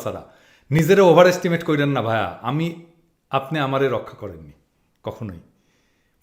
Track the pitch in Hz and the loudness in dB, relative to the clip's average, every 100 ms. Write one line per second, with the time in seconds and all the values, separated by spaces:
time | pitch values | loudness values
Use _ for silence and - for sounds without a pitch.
0 | 107 92 - _ _ _ - 151 156 190 | -6 -10 -14 _ _ _ -4 0 2 6
1 | 185 156 180 180 180 165 - 147 143 135 | 6 8 6 4 -2 -4 -2 -2 0 -2
2 | 110 110 90 87 117 147 170 170 - _ | -2 -2 -4 -6 -6 -4 -4 -8 -18 _
3 | _ _ _ 135 135 160 135 135 135 110 | _ _ _ -6 -4 -6 -4 -2 -2 -2
4 | - - 101 82 73 73 _ _ _ _ | -8 -16 -16 -16 -20 -20 _ _ _ _
5 | 110 - 107 85 _ _ _ _ _ _ | -14 -12 -12 -14 _ _ _ _ _ _
6 | _ _ | _ _